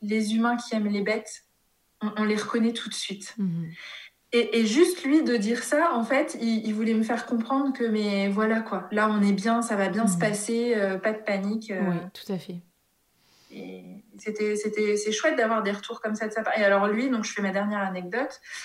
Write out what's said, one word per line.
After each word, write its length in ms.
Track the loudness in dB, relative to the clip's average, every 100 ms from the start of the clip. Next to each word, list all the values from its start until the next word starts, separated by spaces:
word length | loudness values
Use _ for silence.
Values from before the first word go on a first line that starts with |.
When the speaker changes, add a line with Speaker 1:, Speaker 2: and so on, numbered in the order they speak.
Speaker 1:
les 320 | -2 0 2
humains 240 | 2 2 0
qui 160 | -2
aiment 140 | -2 0
les 140 | 0
bêtes, 400 | 0 -2 -6 -16 _ _ _ _ _ _
on, 100 | -6 0
on 60 |
les 140 | 0 0
reconnaît 360 | 0 2 2
tout 160 | 0 -8
de 60 | -8
suite. » 400 | -8 -10 -12 -4
Speaker 2:
Mhm. 300 | -2 -2 -6 -10 -16 -18 -20 _ _ 0
Speaker 1:
Et, 260 | 2 2
et 40 | 4
juste 380 | 6 4 4
lui 200 | 2 4
de 140 | 4 2
dire 240 | 2 -2
ça, 280 | 0 2 4
en 100 | 2
fait, 320 | 2 2 0 -2
il, 240 | 0 0 0
il 80 |
voulait 220 | 0 2 2
me 80 |
faire 240 | 2 -2 -2
comprendre 440 | -2 0 0 0
que, 120 | 0
mais 460 | 0 2 2 2 2
voilà 320 | 2 2 2
quoi, 260 | 0 -6 -2
là 160 | 0 2
on 140 | 4
est 100 | 4
bien, 300 | 4 2 0
ça 140 | 2 0
va 140 | 0
bien 180 | 2 2
se 60 | 2
Speaker 2:
Mhm. 40 |
Speaker 1:
passer, 520 | 2 0 -2 0 2 2
euh, 220 | 0 0
pas 160 | -2
de 60 | -2
panique, 500 | -2 -2 -2 -4 -4
euh. 100 | -2 0
Speaker 2:
Oui, 100 | 0 -4 -14
tout 180 | -8
à 60 | -8
fait. 160 | -6 -12 -14 _ _ _ _ _ _ _ _
Speaker 1:
Et 520 | -16 -14 -14 -16 -20 -20 -12
c'était, 380 | -10 -2 0 0
c'était, 420 | -2 0 2 2
c'est 140 | 0
chouette 240 | 2 2 2
d'avoir 240 | 2 2
des 100 | 0
retours 300 | -4 -6 -8
comme 140 | -4 -4
ça 120 | -4
de 60 |
sa 80 | -2
part. 160 | -2 2
Et 60 |
alors 240 | 4 4 4
lui, 240 | 2 2
donc 120 | 0 -2
je 60 |
fais 120 | -2
ma 80 | -2
dernière 300 | 0 -2 -2
anecdote, 580 | -4 -4 -6 -4 -4 -8 -16 -14